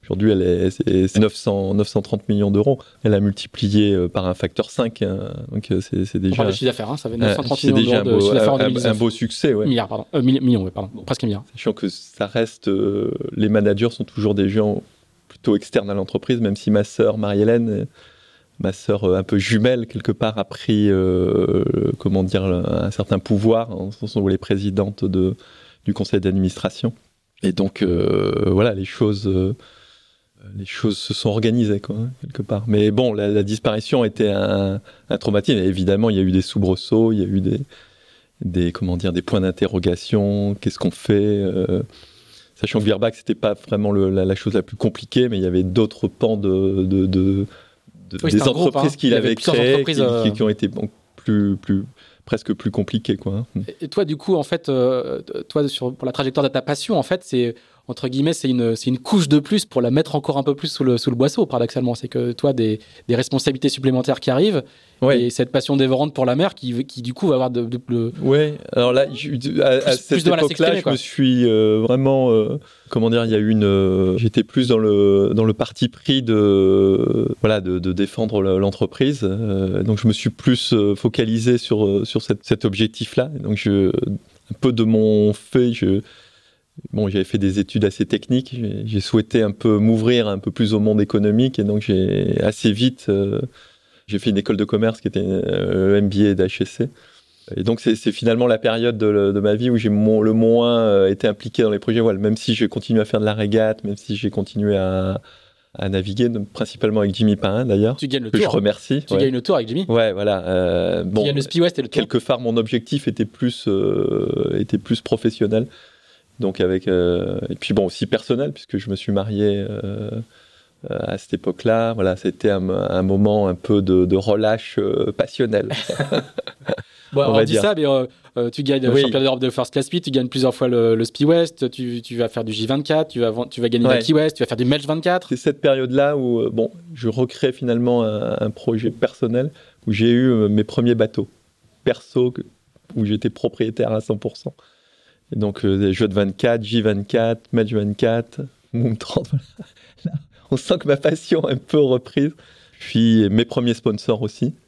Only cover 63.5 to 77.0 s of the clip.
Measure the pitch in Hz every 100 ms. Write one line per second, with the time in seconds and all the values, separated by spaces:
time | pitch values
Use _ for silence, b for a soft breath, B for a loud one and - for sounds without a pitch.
63.5 | 131 143 - 131 127 123 123 - 131 202
64.5 | 170 - b b b 131 131 120 - 123
65.5 | 135 - 139 135 131 151 143 131 131 185
66.5 | - 123 120 139 - 120 127 196 131 127
67.5 | 120 117 123 - 120 117 - 135 139 151
68.5 | 147 - - 123 127 139 123 147 139 135
69.5 | - 139 131 143 127 - 147 165 165 147
70.5 | - 160 190 135 127 - - 131 123 120
71.5 | 110 107 107 117 127 135 135 127 113 107
72.5 | 147 b b _ 123 113 117 113 107 107
73.5 | 110 104 98 95 95 95 95 117 113 107
74.5 | - 123 113 110 101 101 98 98 104 110
75.5 | 107 120 - 127 - - 135 117 107 104
76.5 | 98 95 98 98 95